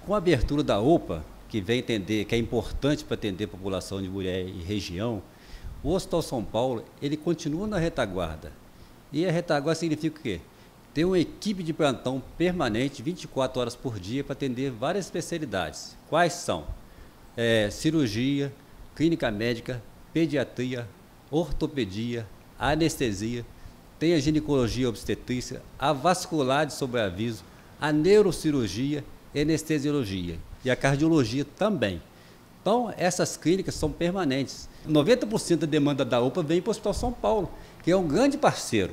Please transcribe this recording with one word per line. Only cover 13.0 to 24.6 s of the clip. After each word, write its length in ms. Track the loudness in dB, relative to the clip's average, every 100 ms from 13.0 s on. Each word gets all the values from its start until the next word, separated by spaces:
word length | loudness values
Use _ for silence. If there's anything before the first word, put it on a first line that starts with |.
vinte 220 | -8 -8
e 20 | -6
quatro 340 | -2 0 0
horas 140 | -4
por 240 | -4 -8 -6
dia, 240 | -6 -6
pra 120 | -6
atender 360 | -6 -4 -2 -4
várias 360 | -4 -2 -2 -4
especialidades. 920 | -8 -6 -6 -4 -4 -4 -6 -16 -18 -2
Quais 260 | 2 2
são? 320 | 0 -4 -4 -4 -12 -14 -20 -20 -20 -14 -2
É, 320 | 2 4 2
cirurgia, 840 | 0 0 2 0 0 0 0 -2 -6 -20 -20 -20
clínica 340 | 0 2 2 -2
médica, 540 | 0 -2 -2 -6 -10 -12 -20 -4
pediatria, 760 | 0 2 2 -2 -2 -4 -4 -8 -14 -20 -20 -2
ortopedia, 960 | -2 0 -2 -2 -2 -2 -2 -4 -4 -8 -16 -20 -4
anestesia, 880 | 0 2 2 2 -2 0 -4 -4 -10 -16 -20 -20 -20 -2
tem 160 | 2
a 40 | 4
ginecologia 680 | 4 2 2 2